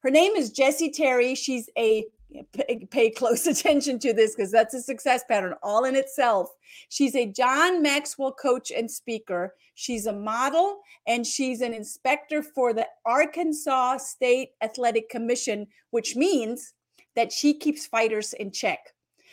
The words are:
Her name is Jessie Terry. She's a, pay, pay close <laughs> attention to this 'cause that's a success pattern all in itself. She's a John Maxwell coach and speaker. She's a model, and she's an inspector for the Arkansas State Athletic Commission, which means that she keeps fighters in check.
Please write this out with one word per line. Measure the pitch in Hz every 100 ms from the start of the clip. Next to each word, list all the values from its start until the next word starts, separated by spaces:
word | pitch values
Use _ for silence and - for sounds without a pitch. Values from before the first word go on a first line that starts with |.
Her | 262
name | 294 381
is | 415 233
Jessie | - 269 294 330
Terry. | 302 285 247 247
She's | 262 - 254 226 -
a, | 226 220 214 _ - - -
pay, | 202 - 226 190
pay | 269 226
close | 226 240 240 339
<laughs> |
attention | - - 285 285 247
to | 269
this | 220 220
'cause | 220 190
that's | 226 226
a | 254
success | 240 240 277 247 247
pattern | 214 185 -
all | 202 214
in | 262 269
itself. | 269 - 247 202 175 - _ - -
She's | - 277 254
a |
John | 226 196 247 277 349 359
Maxwell | 294 285 294 - 269
coach | 262 269 247 -
and | - 226
speaker. | - - 220 - 175 185 _ _
She's | - - 233 208
a |
model, | 202 214 226 269 320 392 403 _ - -
and | 240 226
she's | - 262 233
an | 240
inspector | 226 208 - 262 294 - 302
for | 302 - 247
the | 226 - - 226
Arkansas | 254 311 320 320 294 302 262 247 269
State | 269 - 254 254 269 _
Athletic | 220 240 240 226 220
Commission, | 247 233 247 - 208 208 _ _
which | 233 220
means | 233 349 302 220 240 - _ _ _ _
that | - 233
she | - 294
keeps | 294 302 302 -
fighters | 226 226 214 208
in | - 196
check. | - 214 151 - _ _ _ _